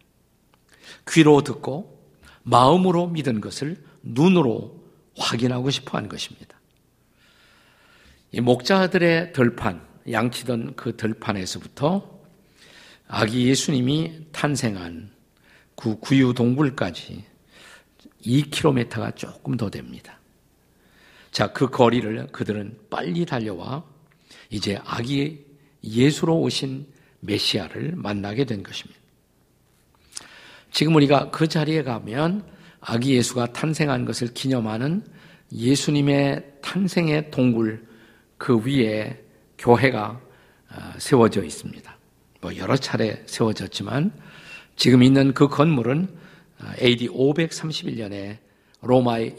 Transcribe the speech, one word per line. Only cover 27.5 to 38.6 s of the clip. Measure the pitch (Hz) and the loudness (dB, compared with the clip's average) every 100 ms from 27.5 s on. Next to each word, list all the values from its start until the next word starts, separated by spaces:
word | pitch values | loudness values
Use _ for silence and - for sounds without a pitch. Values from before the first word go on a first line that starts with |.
| 110 80 107 139 180 | -2 -6 -8 -8 -6
만나게 | 101 101 101 110 | -6 -6 -4 -4
된 | 127 104 | -4 -6
것입니다. | - - - _ _ _ _ _ _ _ _ _ _ _ _ - - - - - _ | -10 -14 -16 _ _ _ _ _ _ _ _ _ _ _ _ -20 -20 -20 -20 -20 _
지금 | - 156 | 0 4
우리가 | 160 139 139 147 | 6 6 4 2
그 | - 156 | -2 -2
자리에 | 165 151 160 | 0 0 -2
가면 | 131 113 104 123 165 208 - - - _ | -2 -6 -6 -2 -2 -2 -8 -20 -20 _
아기 | - 117 135 123 | -4 -2 2 2
예수가 | 117 123 120 | 2 -2 -4
탄생한 | - 156 151 147 127 | -4 -4 -2 -2 -2
것을 | 117 113 120 | -4 -6 -8
기념하는 | - 135 127 110 110 139 196 - - - - _ | -4 -2 -2 -2 -4 -4 -4 -8 -18 -20 -20 _
예수님의 | 110 120 139 - 147 143 139 139 147 - - | -2 0 2 2 2 2 2 2 -2 -8 -14
탄생의 | - 185 190 180 165 151 151 | -8 -2 -2 0 0 0 -2
동굴 | 139 127 113 110 110 - - - _ _ - | 0 2 2 -2 -4 -12 -20 -20 _ _ -6
그 | - 117 | 0 2